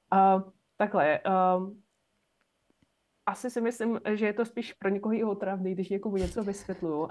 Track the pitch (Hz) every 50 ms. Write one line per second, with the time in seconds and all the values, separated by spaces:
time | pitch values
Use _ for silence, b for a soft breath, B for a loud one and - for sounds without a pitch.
0 | _ _ 190 190 190 190 190 190 190 - - _ _ _ _ - 208 202 214 170
1 | 147 151 151 - - 196 190 185 185 185 185 185 185 196 208 202 _ _ _ _
2 | _ _ _ _ _ _ _ _ _ _ _ _ _ _ _ _ _ _ _ _
3 | _ _ _ _ _ 196 196 - - 247 - 240 226 233 240 - 226 233 226 -
4 | - 214 214 208 220 208 208 233 226 233 - 240 226 - - - - 196 202 202
5 | 214 220 220 214 226 214 202 202 - 190 196 185 185 185 185 190 180 180 196 196
6 | 202 214 196 190 185 180 - 233 202 196 196 - - - 185 - 180 160 151 151
7 | 160 -